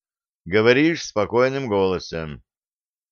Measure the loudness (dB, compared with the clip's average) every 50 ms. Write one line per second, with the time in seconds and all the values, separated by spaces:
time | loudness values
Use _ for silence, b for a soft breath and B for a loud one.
0 | _ _ _ _ _ _ _ _ _ -2 0 2 4 4 4 4 4 2 0 -2
1 | -6 -6 -4 -4 -2 0 0 0 0 0 0 -4 -4 -2 0 0 0 0 0 -2
2 | -6 -8 -10 -10 -10 -10 -12 -14 -18 _ _ _ _ _ _ _ _ _ _ _
3 | _ _